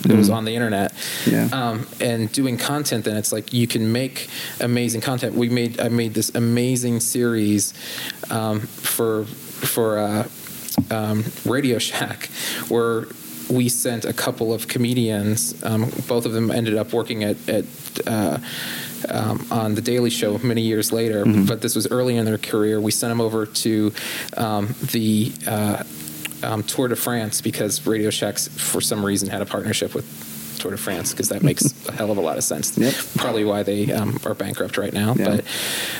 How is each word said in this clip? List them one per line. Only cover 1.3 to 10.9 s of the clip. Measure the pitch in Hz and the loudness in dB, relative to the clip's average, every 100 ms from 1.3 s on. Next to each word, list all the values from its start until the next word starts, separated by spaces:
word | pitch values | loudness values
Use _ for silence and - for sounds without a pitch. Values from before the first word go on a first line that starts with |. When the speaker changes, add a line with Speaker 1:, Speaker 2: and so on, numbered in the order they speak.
| 113 117 | 4 2
Speaker 1:
Um, | 131 120 110 - - | 2 0 -2 -6 -2
and | 120 117 110 | 0 0 0
doing | 139 131 117 | 0 0 0
content, | - 147 147 117 | 0 0 0 0
then | 110 107 | 0 0
it's | - | 0
like | 110 - | -2 0
you | 123 117 | 2 2
can | 117 110 | 2 2
make | 120 131 - - - - - | 2 0 -4 -10 -10 -8 -4
amazing | 120 120 120 117 | 0 2 2 0
content. | - 123 113 120 | 0 0 0 2
We | 120 | 2
made, | 123 117 117 | 2 0 0
I | 117 | 2
made | 120 113 | 2 2
this | 110 - | 0 0
amazing | 120 117 120 127 123 123 113 | 2 2 4 2 2 2 0
series, | - 123 120 113 104 104 - - - - - - - | 0 2 2 4 4 2 0 -6 -10 -8 -8 -8 -4
um, | 113 110 107 | -2 0 -2
for, | 113 - - - 113 110 107 | -4 -6 -4 0 2 2 -2
for, | - - - 135 127 113 104 | -8 -14 -6 -2 2 2 2
uh, | 104 104 - - - - - - - | 2 0 -2 -6 -14 -12 -6 -2 0